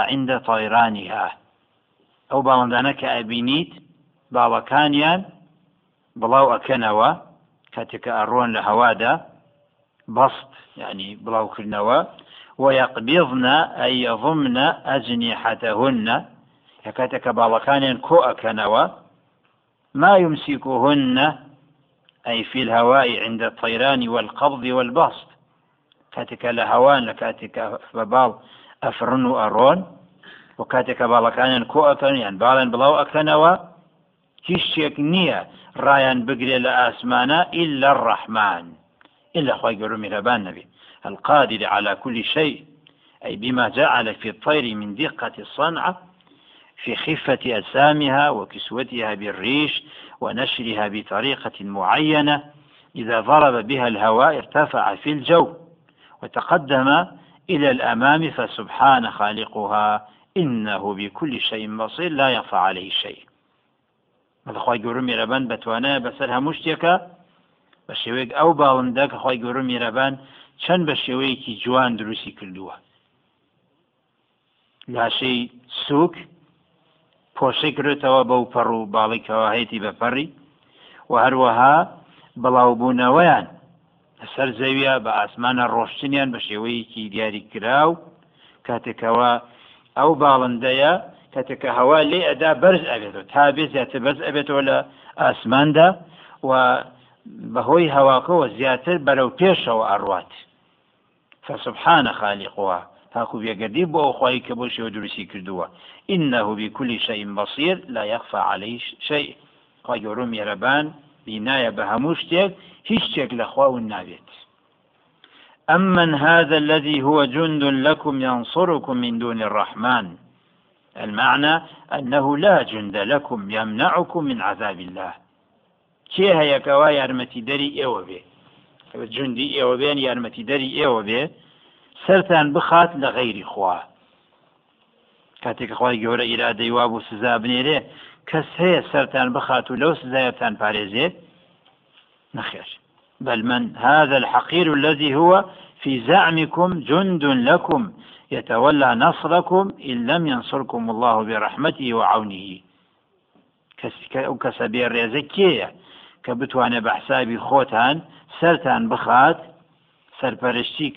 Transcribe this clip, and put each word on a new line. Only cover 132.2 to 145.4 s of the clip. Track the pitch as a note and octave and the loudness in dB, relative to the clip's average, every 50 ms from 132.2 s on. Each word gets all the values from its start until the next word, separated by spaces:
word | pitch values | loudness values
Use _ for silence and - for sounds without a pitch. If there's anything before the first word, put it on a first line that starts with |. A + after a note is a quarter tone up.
| F#3 - F3 D#3+ D3 D3 C#3+ | 4 4 4 4 4 2 2
بخات | E3+ D3+ - E3 E3+ E3+ E3+ E3+ C#3+ | 0 2 4 6 6 6 6 2 -2
لە | C3+ B2+ G#2 | -4 -4 -2
غەیری | B2 B2+ A2+ G#2 G2 F#2+ - | -2 -4 -4 -4 -8 -12 -12
خوا. | - G#2 G2 F#2 F2+ E2+ - - _ _ _ _ _ _ _ _ _ _ _ _ _ _ _ _ _ _ _ _ _ _ _ _ _ _ _ _ _ _ - | -6 -4 -2 -2 -2 -4 -8 -14 _ _ _ _ _ _ _ _ _ _ _ _ _ _ _ _ _ _ _ _ _ _ _ _ _ _ _ _ _ _ -8
کاتێک | B2 A2+ - B2 G#2+ | -8 -8 -8 -8 -10
کە | A2 - | -4 -2
خوای | A#2+ B2+ B2 A2 A2+ | 0 0 0 0 -2
گەورە | A#2 A#2+ A#2+ B2 A#2 | -2 0 0 -2 -2
ئیرادەی | A#2 A2+ A#2+ A#2 A#2 G2+ A#2 A#2 A#2 | -2 -2 -2 -2 -2 -2 -2 0 0
وا | A#2+ A#2+ A#2+ | 2 2 0
بوو | A2+ A2 - - | 0 -4 -8 -10
سزا | A#2 G#2 A2+ B2 A#2 A#2 G#2+ | -8 -4 -2 0 0 0 0
بنێرێ، | B2 B2 B2+ C3 D3 D#3 C3 - - - - - - - _ _ - | -2 -2 0 0 0 -2 -2 -4 -8 -14 -20 -20 -20 -20 _ _ -6
کەس | - D#3+ C#3+ - - - | -4 -4 -4 -4 -4 0
هەیە | F3 F#3 F3 E3 D#3+ - | 2 2 2 2 0 0
سەرتان | - C#3+ C3+ - - C3 B2+ B2+ A#2+ | -2 -2 -2 0 0 -2 -2 0 -2
بخات | B2+ B2 - C3 A#2+ - - | -2 -2 -2 -2 -2 -2 -2
و | B2+ A2+ | -4 0
لەو | C#3 E3 B2 - | 0 0 0 -2
سزایەتان | - B2+ B2+ C3 C3 B2+ B2 - A#2+ A#2 G#2+ F#2 | -4 -4 -2 0 0 -2 -2 -2 -4 -4 -4 -2
پارێزێ؟ | G#2+ G#2+ G#2+ G#2+ G#2 F#2+ G2+ A#2+ D3 F3+ - - - _ _ _ _ _ _ _ _ _ _ _ _ _ _ _ _ _ _ _ _ _ - C3 | -2 -2 -2 -2 -4 -4 -4 -2 -2 -2 -4 -8 -20 _ _ _ _ _ _ _ _ _ _ _ _ _ _ _ _ _ _ _ _ _ -14 -12
نەخێر. | - - - E2+ - - - - _ _ _ _ _ _ _ - | -10 -10 -12 -14 -16 -18 -20 -20 _ _ _ _ _ _ _ -10
بل | - C3+ A#2+ A2 G#2+ | -6 -4 -2 -2 0
من | B2 B2 B2 A#2+ G#2+ - | 0 0 0 -2 -4 -4
هذا | - A#2 B2+ D3 D#3 D3+ C3+ C#3 C3 | 0 2 4 6 6 6 4 4 2
الحقير | A#2 - - A#2+ - - D#3+ F3 F3 D#3+ D3 | 0 2 0 0 0 0 0 2 2 2 2
الذي | C#3 C#3 D#3 D#3 C#3 D3+ D3 C3+ | 2 2 2 0 0 0 0 2
هو | D3 E3+ F3 F#3 G3 | 4 6 6 6 6